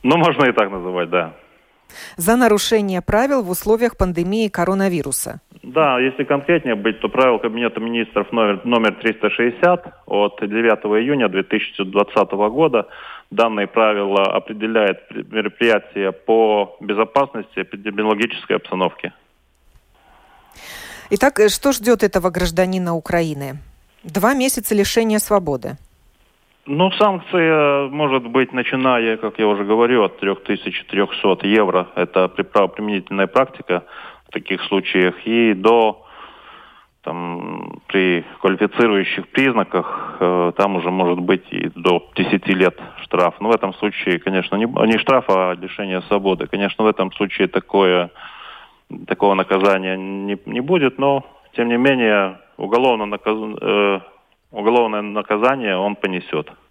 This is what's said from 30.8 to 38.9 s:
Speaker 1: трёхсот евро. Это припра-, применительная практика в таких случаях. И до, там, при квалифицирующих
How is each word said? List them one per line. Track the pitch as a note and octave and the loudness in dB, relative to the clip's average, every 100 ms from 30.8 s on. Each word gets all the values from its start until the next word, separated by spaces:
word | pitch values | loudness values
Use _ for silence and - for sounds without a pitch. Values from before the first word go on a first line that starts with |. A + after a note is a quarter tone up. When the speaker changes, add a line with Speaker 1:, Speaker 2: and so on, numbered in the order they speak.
| - | -4
Speaker 1:
трёхсот | G2 F#2+ - G2+ F2+ | -2 -2 0 0 0
евро. | G2 G#2+ G2 F2+ F2 | 2 2 4 0 -2
Это | - F2 F#2+ F#2 | -4 0 0 0
припра-, | - F#2 G#2 F#2+ | -2 -2 2 0
применительная | - G#2+ G2 - G2 F#2+ | -2 -4 -4 -4 -4 0
практика | B2+ - - - F2 - - - - _ | 0 0 -6 -4 -4 -4 -20 -20 -20 _
в | |
таких | - - F#2 | -12 -6 -8
случаях. | - G2 F#2 F#2+ F2+ F2+ A2+ | -2 -2 0 0 0 0 -2
И | A#2 A2+ | 2 2
до, | F#2+ G#2+ A#2 A2 - - - - - - - - - _ _ | 4 4 4 4 -2 -20 -20 -20 -20 -20 -20 -20 -20 _ _
там, | - E2+ F2 F2 F2 E2+ - - - | -12 -10 -10 -10 -10 -12 -14 -16 -4
при | G2 F#2 F2 - - | 0 2 0 -4 -2
квалифицирующих | G2 F#2 G#2 - A#2 | -2 0 -2 2 2